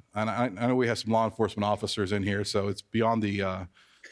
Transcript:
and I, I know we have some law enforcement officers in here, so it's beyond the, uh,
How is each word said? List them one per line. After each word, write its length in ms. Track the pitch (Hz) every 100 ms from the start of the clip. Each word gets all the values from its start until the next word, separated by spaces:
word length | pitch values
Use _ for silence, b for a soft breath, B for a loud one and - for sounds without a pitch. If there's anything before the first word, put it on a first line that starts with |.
| _
and 160 | 104 110
I, 160 | 104 123
I 220 | 95 120
know 80 | 127
we 120 | 117
have 120 | 113
some 120 | 110
law 140 | 113 113
enforcement 400 | - 104 - 104
officers 460 | 104 101 - 92
in 100 | 104
here, 220 | 98 101
so 240 | 101 104 101
it's 160 | 95
beyond 400 | - 113 113 113
the, 180 | 104 98
uh, 240 | 95 92 90 B B B B